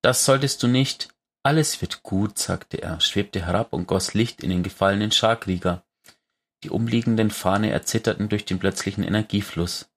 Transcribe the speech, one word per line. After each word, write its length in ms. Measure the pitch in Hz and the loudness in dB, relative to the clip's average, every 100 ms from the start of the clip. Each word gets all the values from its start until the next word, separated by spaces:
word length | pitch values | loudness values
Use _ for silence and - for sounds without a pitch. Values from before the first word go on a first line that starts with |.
„Das 220 | - 127 | 4 4
solltest 380 | - 135 139 - | 4 4 4 0
du 60 | 120 | 2
nicht.“ 400 | 127 139 - - _ _ _ | 4 2 -2 -12 _ _ _
„Alles 380 | 139 156 151 - | 2 2 2 -2
wird 240 | - - | -6 -8
gut“, 340 | - 98 104 - | -4 -2 0 -2
sagte 420 | - 90 - - | -4 -4 -4 -8
er, 200 | 85 80 | -6 -2
schwebte 440 | - 101 98 - | 0 0 -2 -4
herab 280 | 85 92 117 | 0 0 0
und 160 | - 87 | -4 0
goss 260 | 92 - | 0 0
Licht 280 | 104 120 - | 0 0 -2
in 80 | - | -2
den 120 | 90 | -2
gefallenen 480 | 92 - 98 101 107 | -2 0 2 2 0
Scharkrieger. 760 | - 110 117 - 92 92 87 _ _ - _ _ _ _ _ | 2 2 0 -2 -2 0 -2 _ _ -20 _ _ _ _ _
Die 80 | - | -6
umliegenden 600 | 101 117 117 117 113 107 | -2 0 0 2 2 2
Fahne 400 | - 92 101 107 | 0 0 2 2
erzitterten 580 | - - 113 113 - 107 | 0 -2 -2 -2 -2 -2
durch 160 | 104 | -2
den 140 | - 95 | -2 -2
plötzlichen 440 | 95 - - 98 | 0 -2 -6 -4
Energiefluss. 880 | - 104 107 101 101 - 87 - - | -2 -2 0 -4 -4 -4 -4 -6 -12